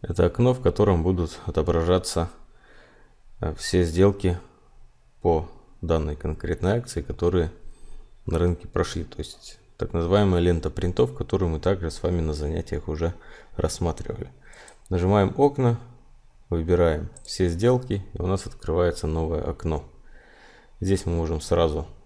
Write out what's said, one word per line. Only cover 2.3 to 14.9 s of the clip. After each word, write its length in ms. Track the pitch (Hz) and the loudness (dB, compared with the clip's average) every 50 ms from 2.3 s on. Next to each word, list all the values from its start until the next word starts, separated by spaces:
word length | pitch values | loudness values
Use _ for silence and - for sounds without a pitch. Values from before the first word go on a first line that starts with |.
| - - - - - - _ - - - - - _ - - _ _ _ _ - - - | -6 -14 -20 -20 -20 -20 _ -20 -20 -20 -20 -20 _ -20 -20 _ _ _ _ -20 -12 -8
э, 140 | - 76 78 | -6 -6 -6
все 260 | - - - - 92 87 | -6 -6 0 2 2 2
сделки 560 | 85 80 87 92 101 98 101 - 117 95 85 - - _ _ _ - _ - - - _ _ _ _ _ - - | 2 4 4 4 4 4 4 0 0 0 0 -6 -16 _ _ _ -20 _ -20 -20 -20 _ _ _ _ _ -2 0
по 260 | 87 85 80 80 - - - - - - - | 2 2 2 0 -6 -12 -20 -20 -20 -18 -12
данной 340 | - 82 82 80 76 76 73 | -4 -2 0 0 0 -2 -6
конкретной 640 | 73 - 76 76 - - - 80 - - 90 104 120 | -4 -4 -6 -6 -4 -4 -4 -4 -2 0 0 0 0
акции, 240 | 120 - - 85 78 | -2 -6 -8 -8 -6
которые 480 | - - - - 87 87 90 82 78 - - - - - - - - - - - - - - - | -6 -6 0 0 2 2 2 0 0 -4 -10 -16 -16 -16 -16 -16 -14 -14 -14 -14 -18 -20 -12 -8
на 120 | - - 80 | -4 0 2
рынке 300 | 85 87 87 - - 90 | 2 2 0 0 -4 -6
прошли. 340 | - 90 90 - - - 87 | -2 -2 -2 -2 -2 -8 -8
То 160 | - - - | -8 -10 -12
есть 400 | 76 - - - - - - - _ _ - | -12 -12 -12 -18 -20 -20 -20 -20 _ _ -10
так 160 | _ - - - | _ -8 -4 -2
называемая 480 | 85 85 85 92 101 104 98 92 87 | -2 0 4 4 4 6 6 4 4
лента 300 | 85 87 87 82 76 80 | 4 4 2 2 0 -4
принтов, 440 | - - - 87 90 - 123 127 127 | -6 -4 -4 -4 2 2 2 2 2
которую 360 | - 120 - - 95 92 85 | -6 -6 -2 -2 0 0 0
мы 80 | 80 76 | -2 0
также 320 | - 92 101 92 87 80 | 0 0 0 0 -2 -6
с 120 | - - - | -8 -4 -2
вами 180 | 87 90 87 | 0 0 0
на 120 | 82 78 76 | 0 -2 -2
занятиях 540 | 73 76 73 80 82 82 - - 73 - | -2 -4 -4 -4 -4 -6 -4 -6 -8 -6
уже 280 | - 80 76 85 82 - - - - - - - - - | -6 -6 -2 -2 -2 -4 -4 -14 -20 -20 -20 -20 -14 -8
рассматривали. 760 | - 85 80 - - 92 85 80 - - - - - - - - - - - - - - - - _ - | -4 -4 -4 -2 -2 -2 -2 -2 -4 -6 -10 -8 -8 -10 -12 -14 -20 -20 -20 -20 -20 -20 -20 -20 _ -10
Нажимаем 460 | - | -4